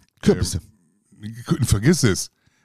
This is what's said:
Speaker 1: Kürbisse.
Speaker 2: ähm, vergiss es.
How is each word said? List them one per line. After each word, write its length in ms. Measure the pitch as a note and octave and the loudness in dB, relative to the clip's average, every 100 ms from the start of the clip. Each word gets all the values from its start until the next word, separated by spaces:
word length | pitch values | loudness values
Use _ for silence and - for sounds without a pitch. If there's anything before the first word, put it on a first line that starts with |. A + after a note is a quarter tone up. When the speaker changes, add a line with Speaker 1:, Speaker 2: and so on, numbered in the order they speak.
| _ _ | _ _
Speaker 1:
Kürbisse. 360 | - F#3 - - - _ _ _ _ - | 0 0 -2 -6 -10 _ _ _ _ -18
Speaker 2:
ähm, 440 | G#2 A2+ A#2+ E3+ B2 | -16 -10 -4 -2 0
vergiss 340 | G#2 A#2+ F3+ | 2 2 2
es. 280 | G#3+ F2+ - _ _ _ | 2 0 -4 _ _ _